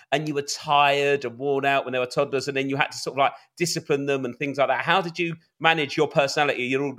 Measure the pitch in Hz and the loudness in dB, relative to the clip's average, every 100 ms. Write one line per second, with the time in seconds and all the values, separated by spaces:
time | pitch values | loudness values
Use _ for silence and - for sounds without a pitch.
0 | _ 147 151 143 143 - 160 147 143 143 | _ -2 0 -4 -4 -8 2 4 6 4
1 | 143 143 123 117 139 139 139 135 127 127 | 2 0 -2 -4 -2 0 2 0 0 -2
2 | 123 - 139 135 135 135 139 135 147 - | -2 0 0 -2 -2 -4 -2 0 -2 -2
3 | - 131 139 - _ - 170 170 - 139 | -8 0 0 0 _ -6 -4 -4 -2 -2
4 | 143 139 127 123 143 139 131 123 156 185 | 0 -2 -4 -4 -4 0 0 0 2 0
5 | 170 165 170 165 _ _ 160 165 139 - | 0 -4 -6 -6 _ _ 2 2 0 0
6 | 143 160 139 156 143 123 123 131 143 | 2 2 2 2 0 0 -2 -2 -2